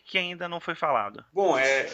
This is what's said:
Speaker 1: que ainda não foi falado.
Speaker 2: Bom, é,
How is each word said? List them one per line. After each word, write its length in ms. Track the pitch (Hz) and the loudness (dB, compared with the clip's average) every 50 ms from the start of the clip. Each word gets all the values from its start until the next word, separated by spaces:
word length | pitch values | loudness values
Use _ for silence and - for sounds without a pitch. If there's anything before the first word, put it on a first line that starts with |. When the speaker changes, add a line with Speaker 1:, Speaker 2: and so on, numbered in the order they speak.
| _ | _
Speaker 1:
que 140 | - - 185 | -4 -2 -2
ainda 280 | 180 175 180 170 180 175 | -2 -2 -6 -8 -8 -6
não 120 | 175 170 | -8 -8
foi 160 | - - 165 | -6 -6 -6
falado. 500 | - 170 156 135 113 101 101 104 110 - _ - | -2 0 0 2 2 0 -2 -6 -12 -16 _ -2
Speaker 2:
Bom, 240 | 185 202 180 151 131 | 2 2 4 4 4
é, 320 | 135 135 135 135 131 - | 4 4 4 2 0 0